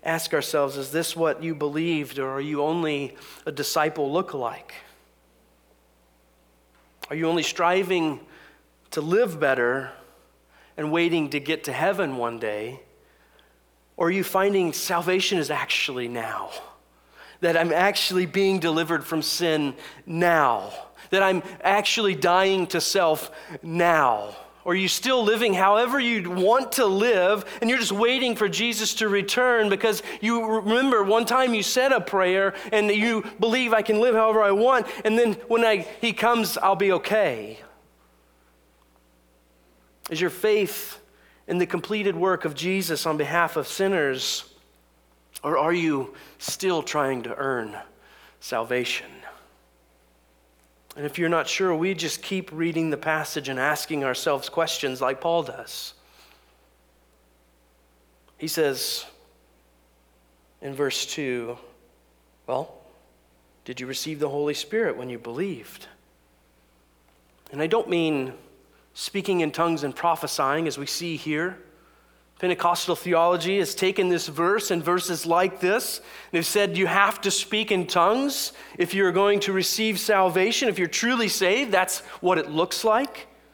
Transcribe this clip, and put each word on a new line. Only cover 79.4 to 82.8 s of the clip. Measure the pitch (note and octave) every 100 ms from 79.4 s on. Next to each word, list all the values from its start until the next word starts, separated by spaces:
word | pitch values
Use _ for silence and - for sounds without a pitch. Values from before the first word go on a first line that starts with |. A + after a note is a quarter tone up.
| G3
receive | F#3+ F3+ - A3 G3
salvation. | - G3+ F#3 E3+ G3 A3+ B3+
If | F#3+
you're | E3+
truly | - A#3 B3 G#3+
saved, | - F3+ A3 C4+
that's | F#3+ F#3 - - -
what | F3 F3+
it | D3
looks | D3+ F3+ -